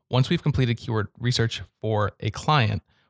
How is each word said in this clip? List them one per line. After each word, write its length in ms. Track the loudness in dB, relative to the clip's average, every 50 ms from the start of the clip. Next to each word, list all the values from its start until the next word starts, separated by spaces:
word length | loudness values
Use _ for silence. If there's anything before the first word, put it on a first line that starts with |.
| _ 0
Once 180 | 2 2 2 2
we've 140 | 0 0 0
completed 340 | 0 2 2 2 0 0 -2
keyword 300 | -4 -4 -4 -4 -4 -4 _ -6
research 420 | -2 -2 0 2 0 0 -2 -6 -12 -14 _ _
for 300 | -4 -2 0 0 0 -2 -4 -4
a 100 | -6 -6
client, 520 | -6 -4 0 2 4 4 4 2 0 -4 -6 _ _ _ _ _